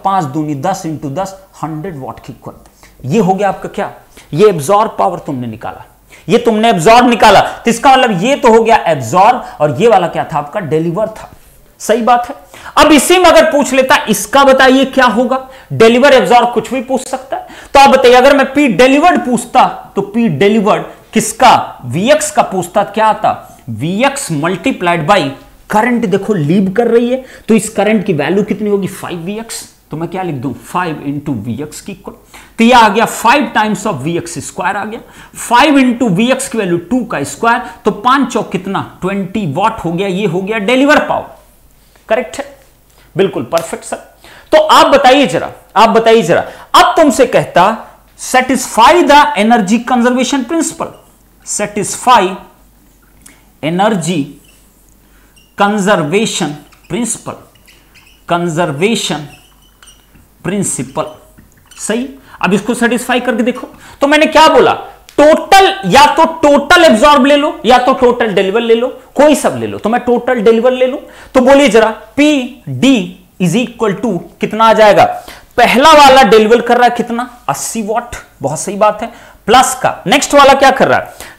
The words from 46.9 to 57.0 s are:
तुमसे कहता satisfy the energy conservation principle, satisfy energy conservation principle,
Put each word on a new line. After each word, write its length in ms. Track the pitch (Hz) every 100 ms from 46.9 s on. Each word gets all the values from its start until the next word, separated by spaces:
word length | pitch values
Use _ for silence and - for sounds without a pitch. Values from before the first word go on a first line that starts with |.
| 349
तुमसे 280 | 302 - 214
कहता 600 | 175 147 175 190 226 - _ _ -
satisfy 760 | - 254 247 254 - - 247 349 285
the 100 | 285 294 185
energy 400 | 214 220 185 226 -
conservation 560 | 247 240 247 247 277 233
principle, 440 | 330 285 - - - _ _ _ _ -
satisfy 920 | - 208 208 196 - 254 240 190 190 - _ _ _ _ _ _ _ - _ _ -
energy 540 | 143 180 214 202 151 175 139 - _ _ _ _ _ _ _ _ _ _ _ -
conservation 920 | 202 214 190 196 147 190 226 - 151 147 - _ -
principle, 480 | 190